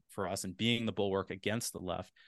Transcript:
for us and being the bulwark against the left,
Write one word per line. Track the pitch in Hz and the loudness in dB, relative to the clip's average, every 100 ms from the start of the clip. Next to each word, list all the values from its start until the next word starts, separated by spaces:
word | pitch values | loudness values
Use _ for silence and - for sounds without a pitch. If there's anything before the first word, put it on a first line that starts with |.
| - | -12
for | - 92 | -4 -2
us | 98 | -2
and | 98 87 | -4 0
being | 113 113 110 | 2 4 2
the | |
bulwark | 98 101 98 92 | 0 2 2 0
against | 95 101 113 - | -2 0 0 -2
the | - | -6
left, | 90 87 - _ | -4 -4 -6 _